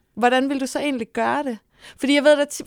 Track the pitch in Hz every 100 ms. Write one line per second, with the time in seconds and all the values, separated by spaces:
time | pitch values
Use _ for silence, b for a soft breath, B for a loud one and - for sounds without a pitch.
0 | _ - 240 262 277 277 262 302 294 254
1 | 226 240 226 262 285 220 _ _ B B
2 | 262 285 285 294 294 -